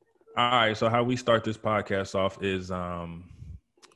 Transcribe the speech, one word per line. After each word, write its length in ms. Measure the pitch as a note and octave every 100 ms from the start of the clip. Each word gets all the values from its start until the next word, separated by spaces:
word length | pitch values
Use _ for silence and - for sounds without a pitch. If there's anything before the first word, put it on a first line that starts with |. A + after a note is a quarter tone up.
| _ _ _ A#2+
All 140 | A#2+
right, 240 | B2 A2 G#2+
so 120 | A2+
how 140 | A#2
we 140 | A#2+ B2
start 260 | - A2+
this 160 | A2 G#2+
podcast 560 | G#2+ G#2+ - G2 F#2
off 260 | G2 F#2+ -
is, 260 | G2 F#2+ F#2
um, 580 | F#2 F2 F2 E2+ E2+ F2+ - - - _ _ -